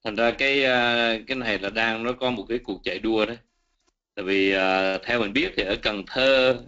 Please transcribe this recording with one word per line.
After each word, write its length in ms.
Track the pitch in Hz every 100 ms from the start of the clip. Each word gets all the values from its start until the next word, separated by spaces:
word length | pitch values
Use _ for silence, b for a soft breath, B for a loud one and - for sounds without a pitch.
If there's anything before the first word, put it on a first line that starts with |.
Thành 120 | 113 104
ra 160 | 117
cái, 320 | 117 139 139
à, 500 | 135 127 120 117 117 113 113
cái 100 | 131
này 220 | 117 98
là 100 | 98
đang 340 | 110 113 113
nó 80 | 117 123
có 100 | 127
một 160 | 120 98
cái 100 | 120
cuộc 160 | 120 92
chạy 160 | - 92
đua 260 | 110 113 107
đó. 80 | 120 _ _ _ _ _ _ _ -
Tại 100 | 95
vì, 260 | 98 95
à, 460 | 95 95 95 95 95
theo 220 | - 120
mình 140 | 104
biết 200 | 117 180 -
thì 60 |
ở 120 | 95 113
Cần 220 | 117 104 90
Thơ 520 | 135 135 135 131 120